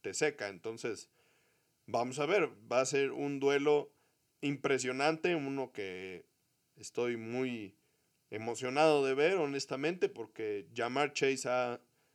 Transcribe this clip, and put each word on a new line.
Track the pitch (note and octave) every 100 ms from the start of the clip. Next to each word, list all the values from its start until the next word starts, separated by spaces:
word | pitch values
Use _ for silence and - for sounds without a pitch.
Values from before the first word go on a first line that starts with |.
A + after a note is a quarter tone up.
te | G2+
seca. | F#2 D3+ D3 G2+
Entonces, | F#2+ A2 A2+ B2 G2 - _ _ _ _ _ _ _ -
vamos | A#2 B2 B2+
a | D3
ver, | G3+ D3+ G#2 G#2+
va | B2
a | E3+
ser | D3 C#3
un | B2 C#3+ C#3
duelo | C#3 C#3+ C#3+ D3 - _ _ _ _ _
impresionante, | C#3+ C#3+ C#3 C3 B2+ B2+ C#3+ D#3+ F3+ E3+
uno | C#3 C#3 B2+
que | - G2 F#2 F#2+ F2+ - _ _ _ _ -
estoy | G#2+ - A#2+ A#2
muy | A2+ B2 C3 A#2+ G2 - _ _ _ _ -
emocionado | G#2+ A2+ A2+ B2+ C3+ D#3+ D3
de | C3+ C3+
ver, | D#3 F#3+
honestamente, | D3 C#3 - C3+ D3+ F#3 G3
porque | - A2+ - A2 G#2 F2+ A#2
Ja'Marr | A#2 C3 D3
Chase | - C#3 C3 C3
ha | B2+ B2 A#2+ _ _ _